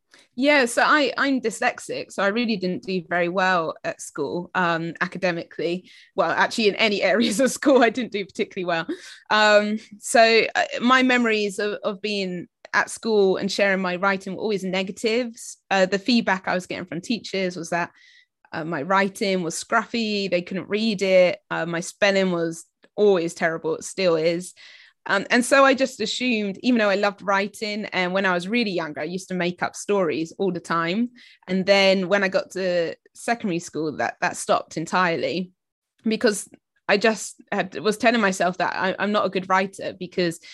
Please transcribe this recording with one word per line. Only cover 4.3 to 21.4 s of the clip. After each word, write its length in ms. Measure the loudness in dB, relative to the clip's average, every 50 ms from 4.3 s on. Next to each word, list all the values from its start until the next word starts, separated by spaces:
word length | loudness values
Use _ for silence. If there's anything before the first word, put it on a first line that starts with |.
| -4 -6 -8 -4 -2
um, 380 | 0 0 0 0 -2 -4 -6 -6 -4
academically. 880 | -6 -6 -4 -2 -2 -2 -2 -2 -6 -10 -8 -6 -4 -4 -4 -4 -8 -12 -20 -20 -20 _ _
Well, 160 | -2 0 0
actually, 380 | 2 2 0 0 0 2 2 2
in 60 | 2
any 260 | 2 0 0 2 0 2
<laughs> 80 | 2 2
areas 280 | 2 2 0 2 2
of 100 | 0 0
school, 320 | 0 0 2 4 6 6 6
I 60 | 4
didn't 240 | 2 -2 -6 -6 -6
do 120 | -6 -8
particularly 420 | -8 -6 -6 -6 -6 -6 -6 -4
well. 200 | -2 -2 -2 -4 -6 -8 -10 -12 -18 -20 -20 -4 0
Um, 480 | 2 4 6 6 6 6 4 2 -2 -4 -6 -12 -20 -16
so, 460 | -6 2 6 6 8 8 8 6 4 4 0
uh, 100 | -2 -2 -2 -4 -2 2
my 200 | 4 4 4 4
memories 560 | 4 4 2 2 2 2 0 0 -2 -4 -4
of, 200 | -4 -4 -4 -4 -4
of 200 | -6 -6 -4 -4
being 440 | -4 -2 -2 -2 -4 -4 -8 -10 -12 _ _ -12 -2 -2
at 160 | 0 0 -2
school 460 | -4 -6 -2 0 2 4 4 4 2
and 140 | 0 -2 -2
sharing 300 | 0 0 2 2 2 0
my 160 | -2 -2 -4
writing 380 | -2 0 -2 -2 -2 -4 -8 -8
were 80 | -6 -4
always 220 | -4 -4 -4 -4
negatives. 960 | -4 -4 -4 -4 -4 -6 -4 -2 -2 0 0 -2 -4 -8 -12 -16 -18 -18 -18 _ _
Uh, 160 | 2 2 2
the 120 | 2 2 -2
feedback 480 | 0 2 2 2 2 2 -2 -2 -2
I 80 | -2 -4
was 120 | -4 -4
getting 200 | -6 -10 -10 -10
from 140 | -8 -8 -10
teachers 560 | -6 -6 -6 -6 -6 -6 -4 -4 -4 -4 -4
was 140 | -8 -8 -4
that, 200 | -4 -4 -4 -6 -8 _ _ _ _ _ _ _ _ _ _ _ -10
uh, 120 | -10 -8
my 180 | -6 -6 -6 -2
writing 600 | 2 2 2 2 2 0 -2 -2 0 0 0 -2
was 200 | -4 -6 -8 -4
scruffy, 680 | 0 0 0 0 0 -2 -4 -2 -2 -2 -2 -2 0
they 120 | -2 -2 -2
couldn't 260 | -4 -6 -8 -6 -4
read 320 | -4 -2 0 0 0 0
it, 380 | 2 4 6 6 6 6 2 -2